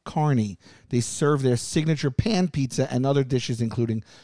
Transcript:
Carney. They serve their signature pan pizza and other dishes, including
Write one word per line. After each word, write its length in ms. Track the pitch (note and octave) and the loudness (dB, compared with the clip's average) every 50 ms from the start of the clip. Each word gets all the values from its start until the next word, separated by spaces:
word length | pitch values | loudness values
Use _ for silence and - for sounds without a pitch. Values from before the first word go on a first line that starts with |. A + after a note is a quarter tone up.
| _ | _
Carney. 540 | - - D#3+ D3+ D3+ C#3 A#2+ G#2+ G2+ F#2 - _ - - - _ _ | -8 -2 0 2 2 2 2 0 0 -4 -10 _ -20 -20 -20 _ _
They 120 | - A#2+ | -2 -2
serve 420 | A#2 - - - D#3 C#3+ D3+ C#3 C3+ | -2 -2 -2 0 2 2 2 2 2
their 140 | C3 B2 | 2 2
signature 540 | A#2 - - - E3 D#3 D#3+ D#3+ C#3 - C#3 | 2 -2 -2 -2 0 0 0 0 0 0 0
pan 380 | B2+ - - A3+ A3 F#3 F#3 F3+ | 0 0 0 2 2 2 0 0
pizza 440 | - D3 C3+ B2 - - C3 - B2+ | 0 -2 -2 -2 0 -2 -2 0 0
and 140 | B2 C3 | 0 2
other 160 | C3+ C#3+ C#3+ C3+ | 2 2 2 2
dishes, 380 | B2+ C3 B2 - - B2 A2+ | 2 0 -2 -2 -2 -2 -2
including 420 | A#2+ A2+ - A#2+ A#2 A2+ A2 A2+ - - - - | -2 -2 0 -2 -2 0 -2 -4 -6 -10 -20 -20